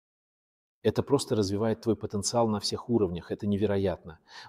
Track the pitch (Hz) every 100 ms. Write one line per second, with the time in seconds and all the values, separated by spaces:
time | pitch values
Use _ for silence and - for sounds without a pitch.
0 | _ _ _ _ _ _ _ _ 110 -
1 | - 139 - 113 95 101 113 107 117 104
2 | 107 104 - 120 113 104 - 110 - 113
3 | 92 85 - 101 104 101 101 98 95 80
4 | 85 80 _ -